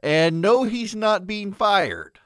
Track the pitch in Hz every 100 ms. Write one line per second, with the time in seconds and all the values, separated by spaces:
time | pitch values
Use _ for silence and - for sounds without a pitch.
0 | - 156 165 165 185 240 254 240 226 214
1 | 214 214 185 214 202 190 214 196 151 85
2 | 76 _